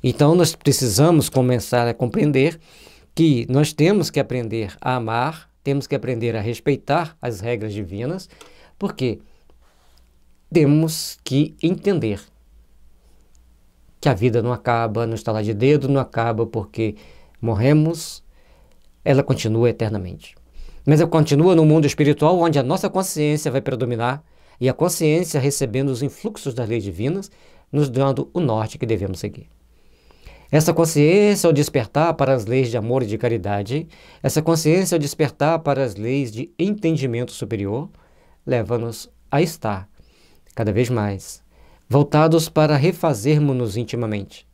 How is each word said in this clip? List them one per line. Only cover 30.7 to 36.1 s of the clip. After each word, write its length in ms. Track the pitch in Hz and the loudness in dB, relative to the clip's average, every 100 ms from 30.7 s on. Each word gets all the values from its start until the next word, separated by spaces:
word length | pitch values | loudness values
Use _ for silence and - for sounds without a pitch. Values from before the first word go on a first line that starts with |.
consciência, 720 | 160 165 147 147 190 208 202 175 | 2 2 4 4 6 4 4 2
ao 60 | |
despertar 600 | 147 147 139 110 143 165 | 2 0 -2 -2 0 0
para 200 | 160 135 | 0 0
as 100 | 135 | 0
leis 260 | 104 127 127 | 0 0 0
de 60 | 117 | -2
amor 280 | 107 131 | -2 -2
e 20 | 113 | -2
de 100 | 107 | -2
caridade, 720 | 120 117 98 101 104 139 165 - - - | -2 -2 -2 -4 -4 -6 -8 -18 -20 -6
essa 220 | 135 156 | -2 0
consciência, 540 | 156 165 151 170 185 175 | 2 2 2 2 2 0
ao 20 | |
despertar 600 | 143 - 147 - 147 165 | -2 -2 -4 0 0 0
para 240 | 156 135 | -2 -2
as 100 | 131 | -2
leis 380 | 98 110 | -4 -4